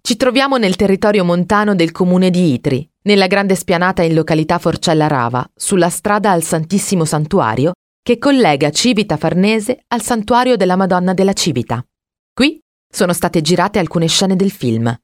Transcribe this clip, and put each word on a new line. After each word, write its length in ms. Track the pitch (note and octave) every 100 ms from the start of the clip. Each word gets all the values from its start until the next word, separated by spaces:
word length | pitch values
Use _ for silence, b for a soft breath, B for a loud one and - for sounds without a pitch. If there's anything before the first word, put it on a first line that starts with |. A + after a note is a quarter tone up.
Ci 160 | - A#3
troviamo 400 | B3+ B3 C4+ C4+
nel 200 | G#3 F#3
territorio 480 | G3+ F#3+ G#3+ G#3
montano 500 | F3 F3 F3 G#3 G#3+
del 180 | G3 E3
comune 380 | E3 F3+ F3+ F#3
di 240 | F3 F3+
Itri, 340 | B2 D3+ C3 - _
nella 240 | G3 G#3 F#3+
grande 280 | G3+ G3+
spianata 480 | F#3 - E3+ F3+ F#3+
in 120 | E3
località 440 | D#3+ D#3 D#3 D#3 F3
Forcella 480 | F3 D#3+ - D#3+ D3+
Rava, 400 | C#3+ A#2+ B2 -
sulla 360 | _ - G3 E3+
strada 400 | - G#3 G#3 G3+
al 120 | F3
Santissimo 640 | E3 E3 D#3+ G3 - F#3
Santuario, 680 | D#3+ D#3 D3+ G3 A#2+ A2 D3 F3+ _ _
che 160 | - A#3+
collega 520 | C#4 C4+ G3 C#3+ D3+
Civita 460 | D3+ A#3+ G#3+ G#3 D3+
Farnese 680 | E3 E3 G3 A3 G#3 B3 _
al 120 | A#3+
Santuario 560 | - A#3 G#3+ B3 B3+ A#3+
della 200 | F#3+ F#3
Madonna 380 | F#3+ F3+ F3+
della 180 | F#3 F#3+
Civita. 520 | G3 - B2 A#2 A#2 - _ _ _ _
Qui 260 | - C4+ D#4+ _ _ _
sono 240 | - F3+
state 300 | F3 F3+ F3
girate 360 | D3+ F3 F#3 G#3
alcune 280 | D#3+ F3 E3
scene 300 | - F#3+ F#3+
del 140 | G3
film. 440 | - B2+ A2+ A#2 A#2